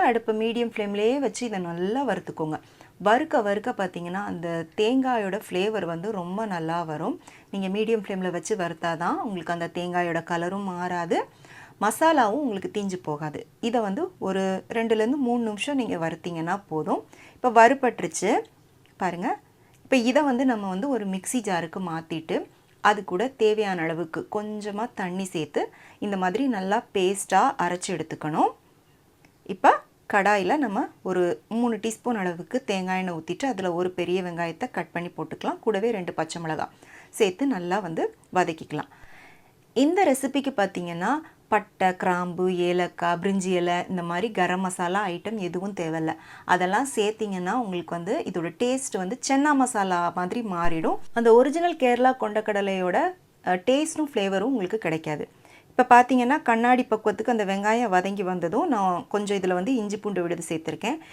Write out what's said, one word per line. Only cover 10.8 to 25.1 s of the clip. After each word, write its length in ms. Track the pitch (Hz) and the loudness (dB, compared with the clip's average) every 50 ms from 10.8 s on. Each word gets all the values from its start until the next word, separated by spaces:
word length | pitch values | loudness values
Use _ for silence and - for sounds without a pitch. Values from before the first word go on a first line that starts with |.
| 180 180 180 175 170 170 240 381 523 - - - - - - - - - - _ 202 | -4 -4 -4 -4 -2 0 -2 -2 -2 -4 -12 -20 -20 -20 -20 -20 -20 -20 -6 _ -2
மசாலாவும் 560 | 247 - - 320 320 330 277 233 202 214 294 302 | -2 2 4 4 4 6 6 4 4 2 0 -2
உங்களுக்கு 260 | 240 202 185 - 180 - | -2 -4 -4 -6 -6 -6
தீஞ்சு 200 | 208 202 190 185 180 - 156 | -4 -4 -4 -6 -6 -4 -6
போகாது. 320 | 147 147 156 151 - - - - _ _ - | -6 -4 -6 -8 -8 -10 -12 -14 _ _ -2
இதை 140 | 233 233 240 214 196 | 0 0 0 0 0
வந்து 120 | 190 294 359 381 - - - 190 | -2 -2 -4 -6 -6 -6 -4 -2
ஒரு 120 | 190 190 190 190 190 185 - - - | 0 0 0 0 -2 -4 -6 -4 -4
ரெண்டுலேருந்து 480 | 226 226 220 220 214 214 233 294 294 254 | -2 0 2 2 2 2 2 0 0 0
மூணு 160 | 233 240 240 233 214 | 0 0 0 0 -2
நிமிஷம் 300 | 208 202 - 285 294 262 226 | -4 -4 -4 -2 0 0 0
நீங்க 140 | 185 185 170 165 | 0 -2 -2 -2
வறுத்தீங்கன்னா 520 | 160 165 160 - 180 170 160 160 170 190 196 - - | -4 -4 -6 -8 -8 -6 -4 -2 -2 -4 -4 -4 -4
போதும். 320 | 156 156 151 190 277 427 - - - - - - - | -4 -4 0 0 -2 -2 -4 -10 -18 -20 -20 -20 -8
இப்போ 140 | - - 247 214 226 | 0 0 6 10 10
வறுபட்டுருச்சு 720 | 226 247 277 277 262 233 220 - 190 170 - - 180 202 294 427 453 - - _ _ _ _ _ _ _ _ - 196 | 10 10 8 6 2 0 0 -2 -4 -4 -2 0 2 2 2 2 0 -4 -12 _ _ _ _ _ _ _ _ -4 -4
பாருங்க. 260 | 175 175 175 196 294 415 - - _ _ _ _ _ _ - - - | -4 -2 -2 -4 -4 -4 -6 -8 _ _ _ _ _ _ -20 -2 2
இப்போ 80 | 269 254 226 254 | 2 4 4 4
இதை 120 | 254 294 302 | 4 4 4
வந்து 160 | 277 247 240 277 262 | 4 2 2 2 2
நம்ம 160 | 233 208 202 190 | 2 0 -2 -4
வந்து 160 | 185 190 247 285 262 | -4 -4 -2 -2 -2
ஒரு 100 | 220 208 190 | -2 -2 -2
மிக்ஸி 280 | 190 185 - - - 247 208 | -4 -4 -4 -4 -4 -2 -2
ஜாருக்கு 340 | 208 180 165 170 165 - 196 185 | 0 -2 -2 -2 -4 -6 -6 -6
மாத்திட்டு 480 | 170 160 165 160 - 170 160 160 - 190 294 381 - - _ _ _ _ _ - 208 | -4 -6 -6 -6 -6 -8 -6 -4 -4 -4 -4 -4 -6 -14 _ _ _ _ _ 4 4
அது 100 | 208 214 190 - | 4 4 0 -4
கூட 120 | 180 180 226 269 262 - | -2 -2 -2 -2 0 2
தேவையான 420 | 220 214 214 214 208 196 185 170 160 | 2 2 2 2 0 -2 -2 -2 -2
அளவுக்கு 340 | 165 165 165 170 160 - 165 - - - | -2 -2 -4 -6 -6 -6 -8 -8 -6 -6
கொஞ்சமா 480 | 208 208 214 214 214 202 214 202 208 233 247 - - | -6 -6 -6 -8 -8 -8 -6 -6 -6 -6 -6 -6 -6
தண்ணி 260 | 185 175 | -6 -4